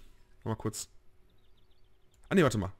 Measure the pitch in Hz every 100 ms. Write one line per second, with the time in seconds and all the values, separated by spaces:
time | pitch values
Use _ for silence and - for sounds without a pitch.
0 | - - - - - 110 107 - - -
1 | - - - - - - - - - -
2 | - - - 190 139 107 92